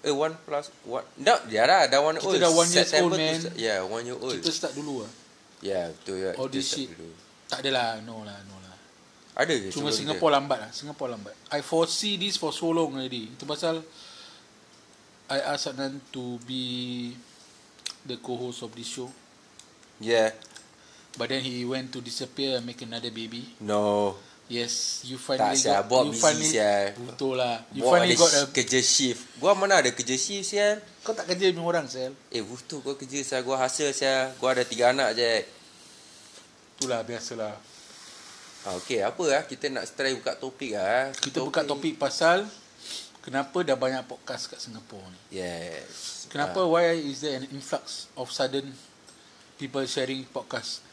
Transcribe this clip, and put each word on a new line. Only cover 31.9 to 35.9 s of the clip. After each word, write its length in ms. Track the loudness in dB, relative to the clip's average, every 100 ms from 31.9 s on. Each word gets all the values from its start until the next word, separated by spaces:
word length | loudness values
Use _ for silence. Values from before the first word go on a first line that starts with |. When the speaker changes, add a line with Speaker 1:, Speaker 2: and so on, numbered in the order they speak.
| -6 -6 -8 -6
Speaker 1:
Eh, 160 | -6
betul 340 | -4 -10 -10 -8
kau 120 | -6
kerja, 320 | -6 -6 -6
Syah. 160 | -2 -2
Gua 160 | 0 2
hasil, 320 | 2 2 0
Syah. 460 | 2 2 2 0 0
Gua 160 | 2
ada 100 | 2
tiga 280 | 2 4 4
anak, 260 | 6 2 2
Jack. 320 | 2 2 0 -12 -20 -20 -20